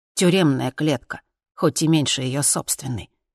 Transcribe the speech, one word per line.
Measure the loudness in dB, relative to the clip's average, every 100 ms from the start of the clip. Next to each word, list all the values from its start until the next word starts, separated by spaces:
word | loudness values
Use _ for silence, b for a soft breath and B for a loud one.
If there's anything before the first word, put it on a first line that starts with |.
| _
Тюремная | 0 2 4 4 2 -2
клетка, | -2 -2 -2 -4 -14 -16 _ _
хоть | -2 -2 0
и | 2
меньше | 2 2 -2
её | -4 -2
собственной. | -2 -2 -4 -6 -6 -8 -10 _ _